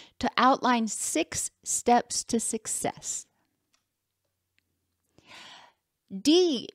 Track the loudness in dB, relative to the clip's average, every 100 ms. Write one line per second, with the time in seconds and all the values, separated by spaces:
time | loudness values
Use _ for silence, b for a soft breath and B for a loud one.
0 | B B -4 2 4 4 2 0 0 -4
1 | -4 -4 -4 -6 -8 _ -8 -4 2 2
2 | 2 -4 -4 -4 -2 -6 -6 -6 -4 -6
3 | -8 -10 -12 _ _ _ _ _ _ _
4 | _ _ _ _ _ _ _ _ _ _
5 | _ _ B B B B B B _ _
6 | -16 -4 4 4 4 0 -4